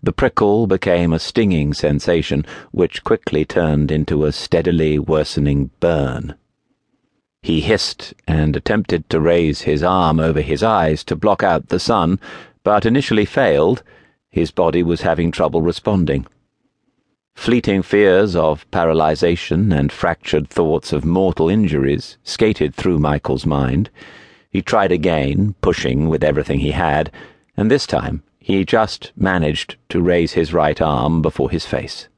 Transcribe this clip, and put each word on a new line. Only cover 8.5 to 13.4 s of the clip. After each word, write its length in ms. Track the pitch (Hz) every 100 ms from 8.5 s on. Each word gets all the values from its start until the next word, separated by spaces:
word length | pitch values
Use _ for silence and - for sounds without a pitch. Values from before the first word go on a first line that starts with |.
| 73
attempted 540 | - 107 - 87 -
to 100 | -
raise 420 | 78 85 82 71
his 220 | - 76
arm 380 | 85 92 85 80
over 180 | 80 78
his 240 | 71 78
eyes 400 | 110 107 80 78 -
to 100 | 78
block 260 | 104 98
out 240 | 101 80 -
the 120 | 90
sun, 420 | - 117 82 95 - - - _
but 220 | - 104 113
initially 400 | 127 139 110 104
failed. 580 | -